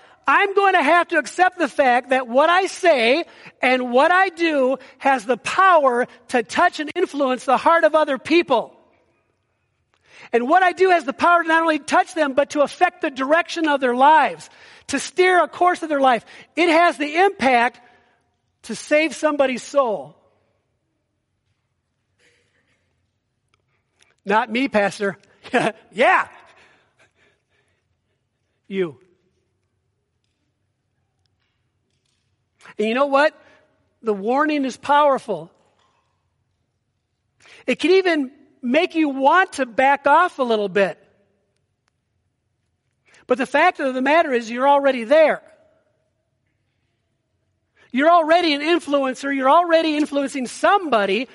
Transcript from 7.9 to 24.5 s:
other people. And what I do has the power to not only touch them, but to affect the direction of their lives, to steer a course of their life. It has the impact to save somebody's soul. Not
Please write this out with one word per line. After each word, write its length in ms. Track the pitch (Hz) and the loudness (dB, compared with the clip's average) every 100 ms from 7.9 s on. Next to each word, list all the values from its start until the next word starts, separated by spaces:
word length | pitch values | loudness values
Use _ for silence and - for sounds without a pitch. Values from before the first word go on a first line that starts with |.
other 240 | 311 302 269 | 2 0 -4
people. 560 | - 339 320 240 151 - _ _ _ _ _ _ _ _ _ _ _ _ _ - - | 0 0 2 -2 -2 -12 _ _ _ _ _ _ _ _ _ _ _ _ _ -20 -6
And 180 | 233 247 | -4 0
what 140 | 349 | 2
I 80 | 359 | 2
do 180 | 339 370 | 2 2
has 140 | 349 | 2
the 100 | 262 | -2
power 300 | - 330 349 | -2 2 2
to 40 | 330 | 2
not 140 | 320 | 0
only 160 | 330 302 | 0 -2
touch 380 | 302 320 381 330 | -2 -2 -2 -2
them, 180 | 294 | -4
but 180 | 262 285 | -2 -2
to 100 | 294 | 0
affect 400 | 262 - 359 349 | -2 0 -2 -2
the 100 | 311 | -8
direction 560 | 262 269 320 339 339 320 | -6 -2 0 0 -4 -2
of 120 | 285 | -2
their 160 | 262 247 | -2 2
lives, 540 | 277 311 247 160 - _ - - - | 4 4 2 -2 -16 _ -20 -20 -8
to 100 | 277 | -8
steer 460 | - - 359 359 | -6 0 2 2
a 40 | 302 | 0
course 360 | - 359 349 | 0 -2 -2
of 60 | 320 | -4
their 120 | 285 | -2
life. 240 | 262 233 - - - - | 0 0 -4 -20 -10 -2
It 140 | 349 | 0
has 280 | 320 349 269 | 2 2 0
the 200 | 294 311 | -4 0
impact 600 | 392 392 269 240 240 - _ _ _ _ _ _ _ _ | 0 0 0 0 0 -6 _ _ _ _ _ _ _ _
to 120 | - 220 | -14 -14
save 380 | - 302 311 | -2 -2 -2
somebody's 480 | 226 302 294 262 247 | -4 -4 0 -2 -4
soul. 540 | - 285 254 185 139 _ _ _ _ _ _ _ _ _ _ _ _ _ _ _ _ _ _ _ _ _ _ _ _ _ _ _ _ _ _ _ _ _ _ _ _ _ _ _ _ _ 190 | -6 -2 -2 -4 -10 _ _ _ _ _ _ _ _ _ _ _ _ _ _ _ _ _ _ _ _ _ _ _ _ _ _ _ _ _ _ _ _ _ _ _ _ _ _ _ _ _ -4
Not 260 | 214 240 | -2 -2